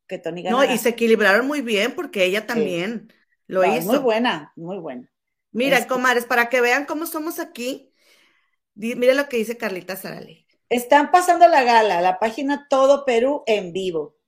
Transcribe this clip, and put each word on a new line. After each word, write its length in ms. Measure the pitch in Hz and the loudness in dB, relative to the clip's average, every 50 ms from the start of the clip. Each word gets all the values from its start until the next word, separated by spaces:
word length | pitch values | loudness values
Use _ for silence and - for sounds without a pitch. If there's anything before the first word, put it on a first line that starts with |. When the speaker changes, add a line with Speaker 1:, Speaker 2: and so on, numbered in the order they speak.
| _ | _
Speaker 1:
que 100 | - 185 | -14 -12
Tony 260 | 180 - 165 165 175 165 | -10 -10 -10 -10 -8 -4
Speaker 2:
No, 140 | 180 226 | -2 0
Speaker 1:
ganara. 160 | 262 277 247 254 | 2 2 2 0
Speaker 2:
y 40 | 214 | 0
se 100 | - 240 | -2 -2
equilibraron 580 | 226 - 233 226 220 208 214 190 196 226 262 | -2 0 2 2 2 4 4 4 2 2 2
muy 140 | 269 302 294 | -2 -4 -4
bien 340 | 233 240 214 196 214 254 - | -4 -2 -2 -2 -2 -2 -4
porque 300 | - 330 277 - 202 180 | -6 -10 -6 -2 0 0
ella 160 | 185 185 214 | 0 0 -2
Speaker 1:
Sí. 60 | 214 | -4
Speaker 2:
también 640 | 247 240 226 - 185 175 170 180 214 240 202 - - _ _ _ _ _ _ _ | -4 -4 -2 -2 -2 -4 -4 -4 -6 -6 -10 -12 -16 _ _ _ _ _ _ _
lo 140 | - - 185 | -4 0 2
Speaker 1:
No, 160 | 185 185 214 | 2 2 2
Speaker 2:
hizo. 140 | 240 165 196 | 0 0 0
Speaker 1:
muy 80 | 254 294 | 0 0
buena, 520 | 262 233 214 226 247 240 185 156 147 - - | 2 2 0 2 0 0 -2 -4 -8 -16 -18
muy 220 | 160 165 175 202 190 | -14 -12 -12 -10 -10
buena. 300 | 165 151 123 123 131 _ _ _ _ _ _ _ _ _ | -10 -12 -14 -14 -16 _ _ _ _ _ _ _ _ _
Speaker 2:
Mira, 260 | - 214 262 277 269 | -4 -2 0 2 2
Speaker 1:
Este 100 | 240 240 | 0 0
Speaker 2:
comadres, 380 | - 262 247 254 254 247 240 233 | -2 -4 -2 0 0 0 0 0
para 240 | - 254 240 233 233 | -2 0 0 0 0
que 120 | 262 254 | 2 2
vean 240 | 240 240 247 277 285 | 2 2 0 0 -2
cómo 200 | - 320 302 330 | -4 -6 -8 -8
somos 340 | 330 - 311 302 339 339 349 | -8 -8 -8 -8 -8 -8 -10
aquí, 540 | 320 - - 233 240 254 277 269 _ _ _ _ _ _ _ _ _ _ _ _ _ _ _ _ _ _ _ | -10 -12 -10 -10 -8 -8 -8 -10 _ _ _ _ _ _ _ _ _ _ _ _ _ _ _ _ _ _ _
di-, 220 | 202 214 233 247 | -10 -8 -8 -4
mire 200 | 247 247 254 262 | 0 2 2 2
lo 140 | 285 285 285 | 2 0 -2
que 80 | 254 | -2
dice 200 | 233 214 220 233 | -4 -4 -4 -6
Carlita 380 | 233 240 208 190 180 170 185 196 | -6 -6 -8 -8 -8 -10 -12 -12
Sarali. 500 | 196 - - 165 - - - - _ _ _ _ _ _ | -12 -12 -14 -14 -14 -16 -20 -20 _ _ _ _ _ _
Speaker 1:
Están 420 | - 214 240 240 - 285 294 294 285 | -4 -4 -2 2 4 4 4 4 6
pasando 380 | 349 359 359 359 349 339 349 | 4 4 4 4 6 6 8
la 160 | 339 330 277 247 | 6 6 6 4
gala, 360 | 240 233 226 220 202 180 170 | 4 4 4 4 4 2 2
la 180 | 180 185 185 - | 2 0 0 0
página 480 | 220 226 220 - 269 277 285 277 - - | -2 -4 -4 -4 -4 -4 -4 -4 -2 0
Todo 360 | 269 262 269 269 285 269 277 | 2 4 4 4 4 2 2
Perú 380 | 269 240 226 240 277 294 277 - | 0 0 2 2 0 -2 -2 -2
en 260 | 226 214 208 190 175 165 | -2 -2 -2 -2 -4 -8
vivo. 420 | 190 190 185 165 156 147 - _ _ _ | -6 -6 -6 -6 -6 -8 -8 _ _ _